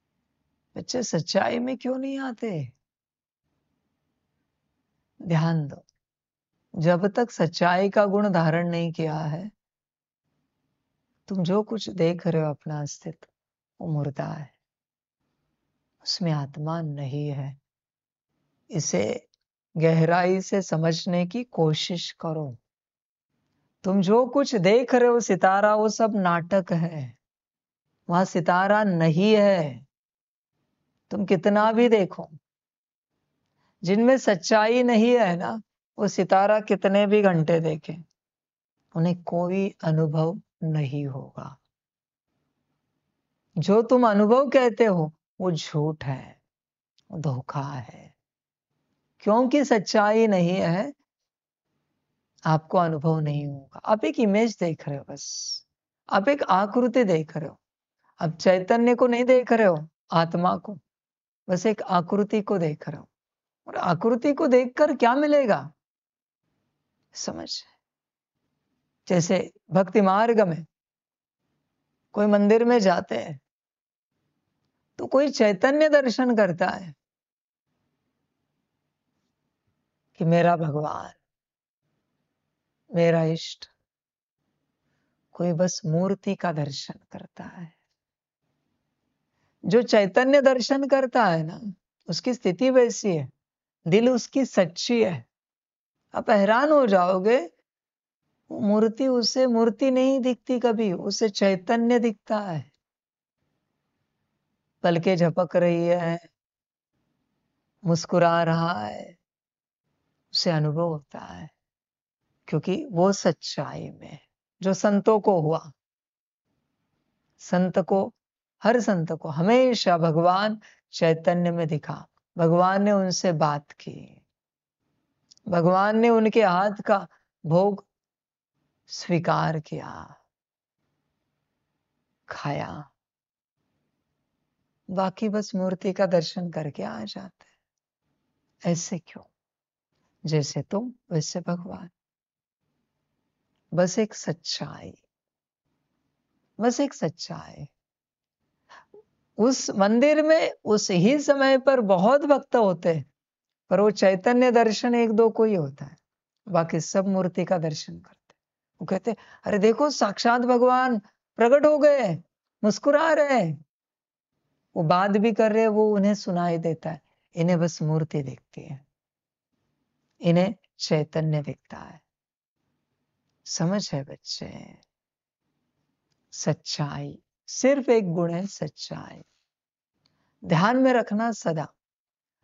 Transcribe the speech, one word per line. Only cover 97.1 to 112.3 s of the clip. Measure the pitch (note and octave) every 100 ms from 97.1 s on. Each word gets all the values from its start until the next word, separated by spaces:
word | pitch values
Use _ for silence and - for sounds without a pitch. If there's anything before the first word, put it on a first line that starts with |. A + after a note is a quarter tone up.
| F#3+ G3+ B3+ E4+ _ _ _ _ _ _ _ _ _ _
वो | -
मूर्ति | G#3 G#3+ A3 A3 C4
उसे | B3 G#3+ C4 C4
मूर्ति | A3+ A#3 A3 C4+
नहीं | B3+ C4 C4+
दिखती | B3 A#3+ - B3
कभी, | A#3+ A3 G#3+
उसे | F3 G#3 G3 A3
चैतन्य | - G3 F#3 F3+ A#3 A#3 B3
दिखता | A#3 G#3 - G#3+
है। | G3+ D#3 - _ _ _ _ _ _ _ _ _ _ _ _ _ _ _ _ _ _ _ _ _
पलकें | F3+ E3+ F#3 F3+
झपक | E3+ E3+ F3 F3+
रही | F3 E3+ E3+
है, | F3 E3+ E3+ - _ _ _ _ _ _ _ _ _ _ _ _ _ _ _
मुस्कुरा | F3 E3 - F3+ E3+ E3+
रहा | E3 E3 E3 G3 G#3
है, | - - - _ _ _ _ _ _ _ _ _ _ _
उसे | - F3+
अनुभव | D#3+ D3+ D3+ E3+
होता | D#3 - -
है, | F#3 F3+ D#3+ _ _ _ _ _ _ _ _